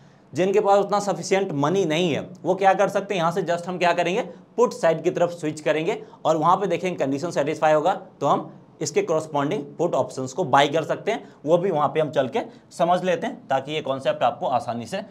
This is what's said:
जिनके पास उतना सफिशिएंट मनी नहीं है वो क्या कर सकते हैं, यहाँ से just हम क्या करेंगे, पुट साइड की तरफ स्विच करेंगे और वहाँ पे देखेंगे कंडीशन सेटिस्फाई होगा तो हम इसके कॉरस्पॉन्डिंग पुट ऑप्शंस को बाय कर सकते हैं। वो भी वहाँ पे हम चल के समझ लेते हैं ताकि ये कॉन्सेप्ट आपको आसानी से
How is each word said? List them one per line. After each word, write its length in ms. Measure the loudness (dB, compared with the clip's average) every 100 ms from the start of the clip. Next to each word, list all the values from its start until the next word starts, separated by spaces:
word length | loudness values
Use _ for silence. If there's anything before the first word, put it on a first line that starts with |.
| -20 _ _
जिनके 260 | -2 2 4
पास 200 | 4 4
उतना 200 | 4 0
सफिशिएंट 500 | -2 -4 0 0 0
मनी 320 | 0 2 2
नहीं 260 | 2 2 0
है 140 | -2 -4 -6
वो 140 | -2
क्या 180 | 2 4
कर 160 | 4 2
सकते 240 | 0 -4
हैं, 80 | -2
यहाँ 100 | 0
से 120 | 0
just 240 | -2 -4 -4
हम 100 | 0
क्या 160 | 2
करेंगे, 280 | 2 0 -2 -4 -10 -6 0
पुट 160 | 0
साइड 300 | 2 2 2
की 80 | 0
तरफ 200 | 2 0
स्विच 300 | 0 -6 -4
करेंगे 400 | -2 0 -2 -4 -10 -4
और 120 | 0 2
वहाँ 200 | 4 2
पे 100 | 2
देखेंगे 300 | -2 -2 -2
कंडीशन 340 | -2 -2 -2
सेटिस्फाई 420 | -2 -2 2 4
होगा 200 | 4 2 -2 -6 -4
तो 80 | 0
हम 240 | 0 -2 -14 -18 -8
इसके 200 | -4 0
कॉरस्पॉन्डिंग 600 | 0 0 0 -2 -2 -4 -6 -4
पुट 160 | 0
ऑप्शंस 380 | 0 -2 -6 -6
को 100 | -4
बाय 220 | 2 4 4
कर 160 | 2
सकते 280 | -2 -4 -4
हैं। 160 | -6 -8 -8
वो 120 | 0 2
भी 120 | 2
वहाँ 160 | 0 0
पे 100 | 0
हम 100 | 0
चल 160 | 0 0
के 120 | -2 -6 -12 -12
समझ 320 | -2 0 2
लेते 240 | 0 -2 -4
हैं 200 | -8 -4
ताकि 240 | -4 -2
ये 100 | -4
कॉन्सेप्ट 420 | -4 -2 -2 0
आपको 240 | 0 0 -2
आसानी 380 | -2 -2 -8
से 160 | -6 -8 -8